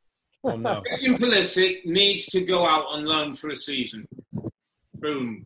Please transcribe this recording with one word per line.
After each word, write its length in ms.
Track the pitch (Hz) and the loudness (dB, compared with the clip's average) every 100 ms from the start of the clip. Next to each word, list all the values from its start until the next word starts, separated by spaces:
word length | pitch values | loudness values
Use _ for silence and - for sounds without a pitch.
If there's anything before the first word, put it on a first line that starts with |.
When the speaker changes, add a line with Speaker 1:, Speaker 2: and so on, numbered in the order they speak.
| _ _ _ _ 262 | _ _ _ _ -4
Speaker 1:
Oh, 100 | 226 | -2
no. 260 | 233 202 | -2 -2
Speaker 2:
<laughs> 60 | - | -4
Christian 280 | - 262 247 | -2 2 2
Pulisic 680 | 240 202 175 185 190 - 165 | 4 4 2 2 2 2 0
needs 420 | 185 202 196 - | 4 4 2 -2
to 120 | 185 | -2
go 260 | 175 175 170 | 2 4 4
out 200 | 156 147 | 4 2
on 120 | 151 | -4
loan 300 | 151 156 151 | 0 0 0
for 160 | 131 151 | -6 -8
a 60 | 131 | -8
season. 500 | - 135 113 110 110 - - - - - _ _ _ - | -4 -4 -4 -8 -14 -18 -12 -10 -8 -12 _ _ _ -8
Boom, 500 | 151 143 120 104 | -4 -4 -4 -8